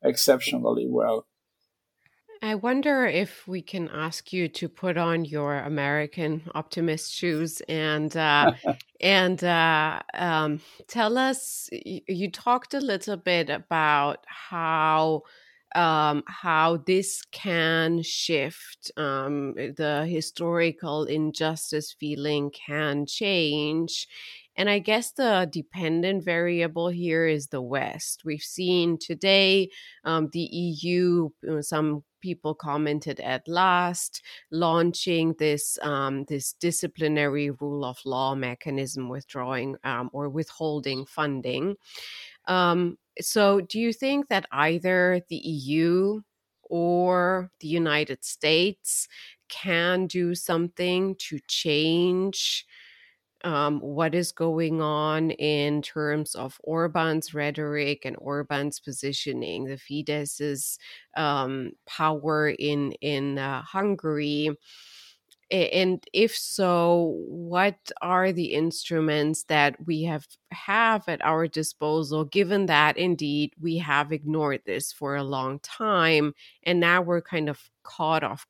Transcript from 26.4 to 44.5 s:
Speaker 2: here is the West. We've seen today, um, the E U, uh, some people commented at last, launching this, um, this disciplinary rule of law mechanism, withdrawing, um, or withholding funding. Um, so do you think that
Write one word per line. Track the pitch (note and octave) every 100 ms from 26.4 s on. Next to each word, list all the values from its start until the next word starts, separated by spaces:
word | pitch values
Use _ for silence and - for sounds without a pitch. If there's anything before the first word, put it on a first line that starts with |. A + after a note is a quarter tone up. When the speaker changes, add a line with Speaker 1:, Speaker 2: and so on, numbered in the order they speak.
| F3 E3+ E3+ E3 E3+
Speaker 2:
here | F3 F3 D#3+ E3
is | D3+ C#3
the | C3+
West. | B2 C3+ - D#3+ - -
We've | D#3+ D3+
seen | - - F3+ F3+ E3+ D#3+
today, | - D#3+ G3 G3 F#3+ G3 F#3+ - - -
um, | - D#3+ D3+
the | E3+
E | E3+ E3+ F3 D3+
U, | F3 F3+ F3+ F3 D#3 - -
uh, | D#3
some | C#3+ D#3 D3+ D3 - _
people | F#3 E3+ D#3
commented | D#3 D#3 D3 D3+ D3 D3 -
at | - C3 -
last, | E3+ F#3 F3+ F3+ F3+ - - - - -
launching | D#3+ E3+ E3+ F3 F3 F#3 E3 E3 D#3+
this, | D#3 D3 - -
um, | D3+ C#3 C3+ C3+ C#3
this | C#3 -
disciplinary | - E3+ - E3 - D3+ D3+ C#3+ C#3+ C#3+
rule | C3+ D3 C#3+
of | C3 B2+ C3+
law | B2+ C3 C3+
mechanism, | B2+ B2 D#3+ C3+ C3+ C3+ B2
withdrawing, | C3+ - C#3 B2+ B2+ C3+ C3
um, | C3 A#2+ B2
or | C#3 C#3+
withholding | D3 D#3 - D#3+ D3+ C3+ C3 C3+
funding. | - D3 C3+ B2+ C3 F3+ G3+ - - - - - - -
Um, | F#3 F3 F3 F3 - _ -
so | - A3 G3+ G3
do | F3+ G#3+
you | A#3
think | A3 C4+ C#4+ C#4+
that | G3 -